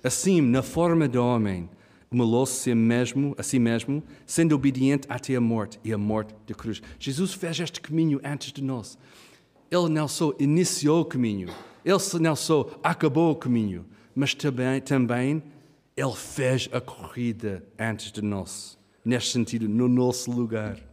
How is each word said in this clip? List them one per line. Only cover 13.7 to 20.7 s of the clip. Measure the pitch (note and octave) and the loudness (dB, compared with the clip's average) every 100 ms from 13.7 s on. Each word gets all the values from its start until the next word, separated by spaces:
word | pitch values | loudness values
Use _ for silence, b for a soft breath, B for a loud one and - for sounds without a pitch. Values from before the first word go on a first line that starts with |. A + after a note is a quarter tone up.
| F2 F2 B B | -4 -12 B B
mas | - C3+ | -4 -2
também, | - D3 B2+ B2+ C3+ | -2 -4 -2 -2 -2
também | C3+ C#3 A#2+ A#2+ C3 D#3 - B B B B - | 0 0 2 0 0 -2 -6 B B B B -4
ele | C3+ | -4
fez | A#2 - - B2+ B2+ - | -4 -10 -2 0 0 -2
a | B2+ | -8
corrida | B2 - - - A#2+ G2 G#2 F#2+ - - | -8 -16 -14 -6 -4 -4 -6 -8 -12 -6
antes | A2+ G#2 - | -6 -4 -10
de | G#2+ | -6
nós. | G#2 G2+ F#2 - - - b b | -4 -4 -6 -12 -16 -20 b b
Neste | A2 B2 - | -2 -2 0
sentido, | B2+ A2+ A#2 A2 | -2 -2 -2 -2
no | A2 B2 | 0 2
nosso | B2 B2 B2 - | 2 2 0 -4
lugar. | A#2+ A#2 A2+ G#2+ | -4 -2 -4 -6